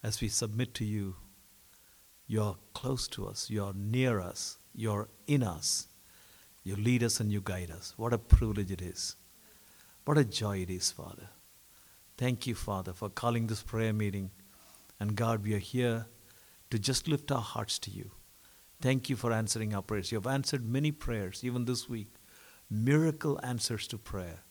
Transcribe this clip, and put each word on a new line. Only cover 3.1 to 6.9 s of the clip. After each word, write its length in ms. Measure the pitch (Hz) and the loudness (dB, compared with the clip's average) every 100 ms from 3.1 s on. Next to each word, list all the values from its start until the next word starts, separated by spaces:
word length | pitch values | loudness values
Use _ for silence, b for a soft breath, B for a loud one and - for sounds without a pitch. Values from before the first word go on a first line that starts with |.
| - 98 | -6 -6
us, 220 | 98 - | -6 -4
you're 240 | 107 98 | -2 -2
near 460 | 98 101 120 131 107 | -2 0 2 4 2
us, 380 | 90 - - - - | -2 -6 -8 -10 -16
you're 360 | - 110 104 107 - - | -6 -2 -2 -4 -10 0
in 160 | 147 | 2
us. 440 | 110 80 - - - - B B B B B B | 2 0 -2 -2 -4 -18 B B B B B B
You 120 | 92 98 | -6 0
lead 280 | 110 | 4